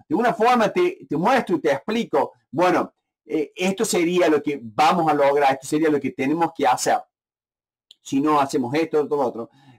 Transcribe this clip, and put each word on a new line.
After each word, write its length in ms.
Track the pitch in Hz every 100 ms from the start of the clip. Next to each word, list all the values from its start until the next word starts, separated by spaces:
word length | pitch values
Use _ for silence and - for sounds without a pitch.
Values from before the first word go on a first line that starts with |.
| -
de 80 |
una 200 | 160 240
forma 360 | - 226 247 208
te, 360 | 190 180 - -
te 80 | 147
muestro 400 | 190 254 233 165
y 40 |
te 120 | 156
explico, 600 | 139 - 226 180 147 - - _
bueno, 420 | 143 180 160 - _ _ _
eh, 280 | - 156 143 -
esto 280 | 185 190
sería 440 | 220 180 170 180 175
lo 140 | 147
que 180 | 147 143
vamos 480 | 120 107 151 185 156
a 40 |
lograr, 380 | 147 139 147 143
esto 140 | 131 -
sería 220 | 151 160
lo 120 | 147
que 100 | 135
tenemos 420 | - 131 160 170
que 120 | - 135
hacer. 320 | 123 - 117 - _ _ _ _ _ _ _ _ _
Si 180 | - 135
no 200 | 151 151
hacemos 340 | 135 147 120
esto, 260 | 147 160 156
esto, 160 | 139 147
lo 60 |
otro. 280 | 123 110 117 _ _